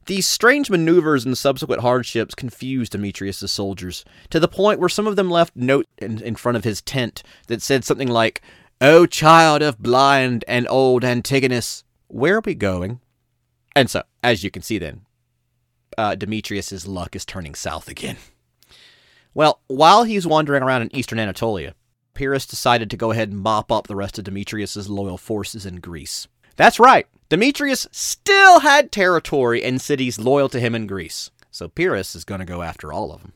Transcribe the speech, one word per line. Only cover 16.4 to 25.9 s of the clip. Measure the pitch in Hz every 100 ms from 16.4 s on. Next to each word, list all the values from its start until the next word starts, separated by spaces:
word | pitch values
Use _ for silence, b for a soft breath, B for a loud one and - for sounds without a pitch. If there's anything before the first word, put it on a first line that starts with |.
| - 101 - 95 92
luck | 92 85
is | 95
turning | - - 78
south | - - 78 -
again. | 73 - - - _ _ _ b b b b b b b
Well, | - 151 - -
while | 131 160 202
he's | 233 208 170
wandering | 156 151 139
around | 131 127
in | 113 143
eastern | 120 113
Anatolia, | 107 92 117 101 69 - _ _ _
Pyrrhus | - 139 139 -
decided | - 131 120 107
to | 98
go | 113
ahead | 113 110
and | 101
mop | 98 107 107
up | 110 -
the | 98
rest | 98 -
of |
Demetrius' | 98 98 101 110 101 - 101
loyal | 101 98 90
forces | - 107 98 110 98
in | 90
Greece. | 87